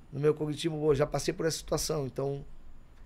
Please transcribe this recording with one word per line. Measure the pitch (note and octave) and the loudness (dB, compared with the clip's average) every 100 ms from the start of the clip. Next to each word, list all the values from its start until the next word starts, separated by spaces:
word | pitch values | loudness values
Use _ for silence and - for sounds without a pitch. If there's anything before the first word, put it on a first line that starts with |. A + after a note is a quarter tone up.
| - | -10
no | C#3 | 0
meu | D3 | 2
cognitivo. | D3+ D3+ D3 E3 D#3 | 4 0 -2 -2 2
"Pô, | D3+ | 4
já | C#3 C#3+ | 4 4
passei | D3 - | 0 0
por | E3 | 0
essa | D#3+ D3+ | 0 0
situação", | - D#3+ - D#3+ C3+ | -2 0 0 0 -2
então | - C#3 C#3 - - - - - - | -2 -2 -2 -6 -12 -12 -14 -16 -18